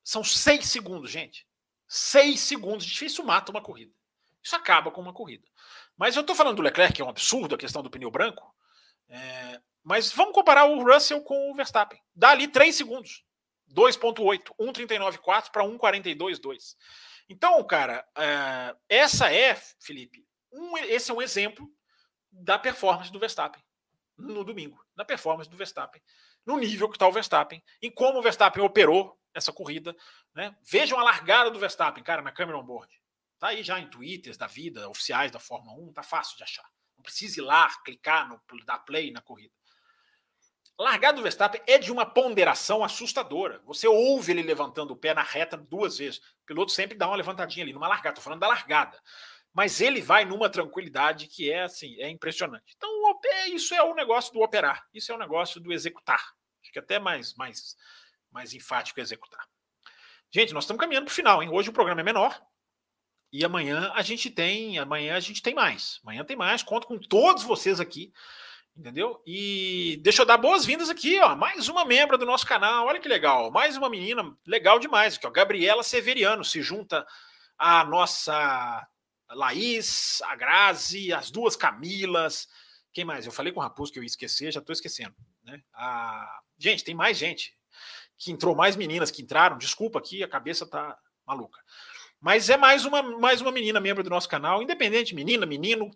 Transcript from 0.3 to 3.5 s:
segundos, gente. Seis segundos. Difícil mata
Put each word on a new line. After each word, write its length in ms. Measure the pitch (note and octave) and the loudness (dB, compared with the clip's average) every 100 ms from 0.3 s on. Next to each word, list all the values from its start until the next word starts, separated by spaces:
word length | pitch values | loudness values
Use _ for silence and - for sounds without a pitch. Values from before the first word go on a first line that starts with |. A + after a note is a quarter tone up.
| - D4+ D4 - | 2 4 2 2
segundos, 420 | B3 F#3 F3 B2 | -4 -6 -12 -12
gente. 380 | D#3+ D3 - _ _ _ _ - | -12 -14 -18 _ _ _ _ -10
Seis 520 | - - C#4 C#4+ C4+ | -6 4 6 6 4
segundos. 460 | - C#4 F#3+ G#3 E3+ | -2 -4 -6 -8 -8
Difícil 380 | - D4+ - | -8 -8 -6
mata 260 | C#4+ F3+ F#3+ | 0 0 0